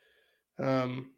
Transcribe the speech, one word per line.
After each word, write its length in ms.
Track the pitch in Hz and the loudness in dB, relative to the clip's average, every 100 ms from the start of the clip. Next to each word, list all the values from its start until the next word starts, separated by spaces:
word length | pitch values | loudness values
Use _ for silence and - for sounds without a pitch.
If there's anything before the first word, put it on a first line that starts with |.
| _ _ _ _ _ - | _ _ _ _ _ -4
Um, 500 | 135 131 127 127 131 | 0 2 0 -2 -8